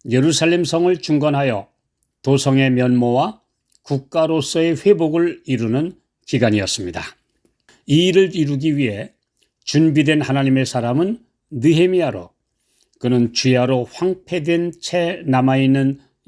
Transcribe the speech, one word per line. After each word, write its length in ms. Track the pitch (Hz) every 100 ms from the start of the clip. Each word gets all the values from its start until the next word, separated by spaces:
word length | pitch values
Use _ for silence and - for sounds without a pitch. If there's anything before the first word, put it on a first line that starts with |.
| -
예루살렘 560 | 123 151 151 160 175
성을 320 | 165 165 175 180
중건하여 720 | - 151 147 139 139 107 - _ _ _ _ _
도성의 480 | - 135 139 135 135
면모와 720 | 127 127 123 120 123 175 - _ _ _ _
국가로서의 920 | - 139 - 165 160 160 135 165 165 156
회복을 640 | 196 185 160 165 170 - -
이루는 520 | 127 113 123 165 - _ _ -
기간이었습니다. 760 | 131 117 104 95 - 92 82 - - _ _ _ _ _ _ -
이 200 | 147 180
일을 280 | 180 190
이루기 420 | 175 143 139 160 143
위해 360 | 127 101 143 _ _ _ _ _
준비된 580 | - 147 160 147 147 156
하나님의 420 | 139 135 135 131
사람은 600 | 127 127 117 131 185 233 _ _ _
느헤미야로, 800 | 120 139 160 180 185 151 104 87 _ _ _ _ _ _ _
그는 320 | 123 123 117
주야로 520 | 117 131 127 123 127
황폐된 880 | 123 - 180 - - 175 151 170 175 165
채 420 | - 175 170 190 151
남아있는 720 | 131 131 135 135 135 135 139 _ _